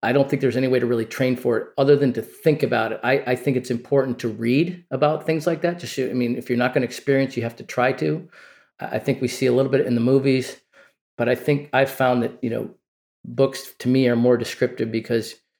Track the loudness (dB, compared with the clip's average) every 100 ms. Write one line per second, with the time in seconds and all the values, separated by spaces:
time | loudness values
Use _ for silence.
0 | 2 2 2 2 0 0 2 2 2 -2
1 | -4 -2 -2 0 0 -2 -2 -2 4 6
2 | 4 0 -6 -2 0 2 2 0 0 -2
3 | 0 0 2 -2 0 -2 -2 -6 0 0
4 | 0 -2 -6 -4 0 2 2 -4 -8 0
5 | 0 0 -2 -2 -2 -2 -2 -4 -10 -4
6 | -4 -2 -2 -2 -2 0 0 0 -2 -6
7 | -2 0 0 -2 -6 -8 -10 0 0 0
8 | -2 -4 -8 -20 -20 -20 _ _ -8 -6
9 | -2 -2 -2 0 0 2 2 0 0 0
10 | 2 2 4 0 -2 -12 _ _ -20 _
11 | _ -4 0 0 0 -2 0 0 0 2
12 | 2 2 0 -4 -6 -4 -6 -12 _ _
13 | _ _ -16 0 0 0 -16 -8 0 2
14 | 4 4 4 4 2 -2 -2 -2 -4 -4
15 | -2 -2 -4 -12 _ _